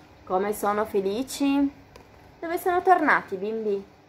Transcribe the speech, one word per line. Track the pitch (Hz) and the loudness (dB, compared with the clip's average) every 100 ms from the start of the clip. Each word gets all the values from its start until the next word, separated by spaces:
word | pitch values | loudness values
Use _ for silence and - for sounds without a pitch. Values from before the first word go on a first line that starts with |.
| - - | -20 -18
come | - 185 202 | -4 -2 -2
sono | 208 202 208 | -2 -2 0
felici. | 214 202 190 214 262 - 277 277 277 - - - - - - - | 0 0 0 -2 -4 -2 0 2 0 -2 -20 -20 -20 -20 -20 -12
Dove | 330 349 | -6 -2
sono | 370 359 | 0 2
tornati, | 381 359 294 175 - 190 | 4 4 4 2 0 -6
bimbi? | 208 226 214 196 202 - | -6 -4 -4 -4 -6 -20